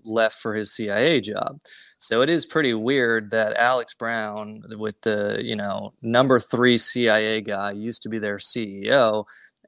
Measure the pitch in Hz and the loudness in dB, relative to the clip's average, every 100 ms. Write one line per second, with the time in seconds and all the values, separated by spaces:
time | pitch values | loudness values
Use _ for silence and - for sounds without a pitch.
0 | 110 113 110 - 113 107 101 - 104 104 | -2 2 2 0 -4 -4 -4 -4 -2 2
1 | 151 143 101 98 - 143 - - - - | 2 2 -2 -6 -6 -8 -20 -20 -20 -10
2 | - 117 143 165 - 160 135 110 113 139 | -2 2 2 2 0 0 0 0 0 2
3 | 117 113 104 113 107 110 120 127 117 - | 2 0 0 0 0 2 2 2 -4 -8
4 | 117 113 107 104 107 107 104 107 107 - | -6 -6 -6 -8 -12 -14 -14 -8 -8 -2
5 | 113 104 104 107 - 104 101 98 101 _ | 0 0 0 -2 -4 -4 -4 -6 -8 _
6 | 117 120 135 123 - 120 123 120 - 123 | 0 4 6 4 2 2 4 4 2 2
7 | 113 107 110 110 107 98 101 101 113 110 | 4 4 2 -2 -4 -4 -4 -6 -8 -8
8 | 110 113 104 101 - 120 104 98 104 139 | -8 -6 -4 -6 -6 -6 -6 -6 0 4
9 | 113 107 - - - _ | 4 0 -6 -16 -20 _